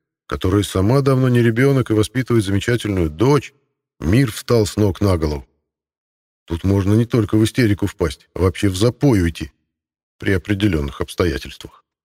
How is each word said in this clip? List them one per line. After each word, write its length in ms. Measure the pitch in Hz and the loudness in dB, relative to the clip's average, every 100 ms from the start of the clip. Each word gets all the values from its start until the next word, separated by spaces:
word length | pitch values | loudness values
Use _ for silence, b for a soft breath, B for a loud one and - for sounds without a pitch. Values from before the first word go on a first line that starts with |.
| _ _ - | _ _ -12
который 380 | 71 95 101 | -4 0 0
сама 360 | 98 95 98 139 | 0 0 2 2
давно 280 | 135 131 131 | 2 2 2
не 120 | 120 | 2
ребенок 500 | 117 113 139 135 120 | 2 2 2 2 0
и 40 | |
воспитывает 500 | 107 107 131 127 120 | 0 0 -2 0 0
замечательную 640 | 95 101 - 117 107 95 80 | 0 -2 -2 -2 -2 -2 -2
дочь, 460 | 76 127 143 - - _ _ _ _ | 0 2 2 -2 -14 _ _ _ _
мир 320 | - 110 135 | 0 2 2
встал 360 | - - 120 101 | -4 -2 0 0
с 100 | - | 0
ног 240 | 104 85 | -2 0
на 160 | 101 90 | 0 0
голову. 300 | 78 73 - _ _ _ _ _ _ _ _ _ | -2 -4 -10 _ _ _ _ _ _ _ _ _
Тут 200 | - 107 | -10 -4
можно 280 | 98 98 95 | 0 0 2
не 120 | 107 117 | 0 2
только 320 | 127 104 107 | 0 0 0
в 60 | |
истерику 420 | 110 - 113 101 101 | 0 2 0 0 -2
впасть, 420 | - 82 - _ | -2 -4 -4 _
а 60 | - | -2
вообще 280 | 92 - 101 | -2 0 -2
в 80 | 92 | 0
запой 460 | 113 123 147 107 | 0 2 2 2
уйти 300 | 85 - 82 - _ _ _ _ _ _ | 2 -2 -10 -14 _ _ _ _ _ _
при 140 | 101 | -2
определенных 680 | 95 - 101 107 80 71 - | -2 -2 -2 0 -2 -4 -8
обстоятельствах. 840 | - - 90 67 - - - - _ _ | -8 -4 -2 -4 -8 -16 -20 -20 _ _